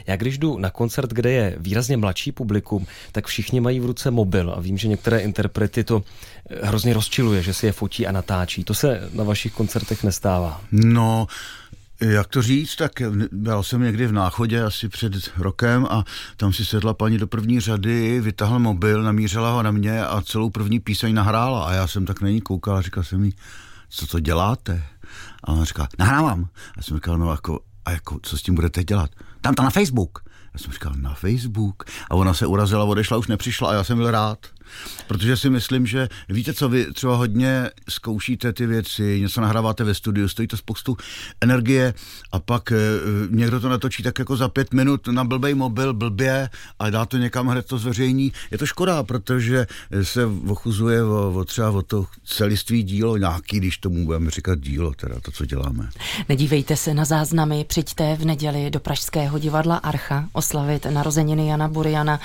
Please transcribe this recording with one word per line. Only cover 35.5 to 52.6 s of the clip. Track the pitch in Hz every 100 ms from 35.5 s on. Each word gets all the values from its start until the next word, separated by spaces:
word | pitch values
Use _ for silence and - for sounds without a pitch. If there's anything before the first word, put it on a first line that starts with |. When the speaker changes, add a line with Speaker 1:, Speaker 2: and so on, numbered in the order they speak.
| 127 - 127 123
Speaker 2:
že, | 131 127 - -
víte | 101 123
co, | 127 139
vy | 123 90
třeba | - 127 123
hodně | 120 107 131 131 127 - -
zkoušíte | - - 107 - 123 123
ty | 107 120
věci, | 113 101 - 104 101
něco | 98 -
nahráváte | 107 110 110 107
ve | 107 98
studiu, | - 104 98
stojí | - 113
to | 110
spoustu | - 110 - 123 - - - -
energie | 120 127 117 135 127 113 - - -
a | 95
pak, | - 120 -
eh, | 110 107 107 80 104 104
někdo | 113 117 123
to | 127
natočí | 127 131 -
tak | 120 117
jako | 131 135
za | 131
pět | - 135
minut | 127 131 139 127
na | 123
blbej | 127 131 139
mobil, | 139 131 107 135
blbě | 117 117 101 131 135 135 - - -
a | 107
dá | 107 113
to | 127
někam, | 123 127 127
hned | 123 -
to | 127
zveřejní. | 113 110 131 131 135 - -
Je | 107
to | 143
škoda, | - 185 165
protože | 123 120 - 127 117 127 117 - - 98
se | 92 123 117 98 92
ochuzuje | 101 120 104 113 117
o, | 113 107 101
o | 92 92
třeba | - 110
o | 98
to | 92 107 95 - -
celistvý | - 104 104